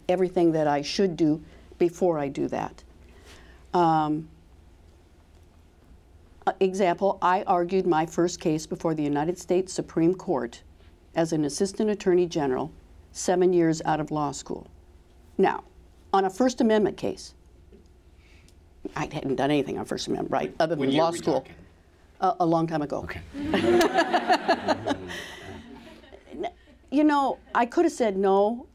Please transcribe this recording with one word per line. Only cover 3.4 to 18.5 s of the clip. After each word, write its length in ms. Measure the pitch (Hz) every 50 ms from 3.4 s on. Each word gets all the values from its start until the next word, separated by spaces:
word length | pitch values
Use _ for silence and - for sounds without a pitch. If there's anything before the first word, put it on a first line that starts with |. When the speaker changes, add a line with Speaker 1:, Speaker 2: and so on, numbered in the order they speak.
| - - - - - -
Speaker 1:
Um, 560 | - 180 170 165 160 156 151 151 151 156 160 - - - - - - - - - - _ - - - - _ _ _ _ - _ - - - - _ - - - _ _ _ - - - _ _ - - - - - - -
uh, 60 | 190 185 -
example, 580 | 196 190 185 196 202 170 170 - 202 196 - -
I 220 | - 180 185 196
argued 440 | - - 185 175 175 175 190 190 180
my 200 | 180 160 156 160
first 340 | 160 - 175 170 180 - -
case 260 | - 175 156 156 -
before 280 | - 185 - - 165 160
the 80 | 156
United 340 | 147 143 147 143 151 170 180 -
States 340 | - - 180 180 185 -
Supreme 420 | - - 160 - - 170 165 170 185
Court 480 | 185 - 196 160 127 120 120 - - - - - _ - - - _ _ _ -
as 180 | 165 165 165
an 120 | 165 156 151
assistant 460 | 143 143 - 196 190 - - 220 214
attorney 360 | 208 208 - 190 175 180 180
general 440 | 170 - 170 - - 131 - 135 165 - - - - - - - -
seven 400 | - - - - 185 180 185 185
years 300 | 180 175 165 160 156 160 -
out 160 | 160 156 156
of 100 | 151 -
law 200 | 151 151 147 143
school. 380 | - - - - - - - - - - - - - - - _ - - - - - -
Now, 260 | 381 - - - - - - - - - - - - -
on 120 | - 196 196
a 60 | 185
First 300 | 190 - 254 262 247 -
Amendment 360 | 254 220 220 214 202 - -
case, 380 | - - 98 - - - - - - - - - - - - - - - - - - _ - - - - - - - - -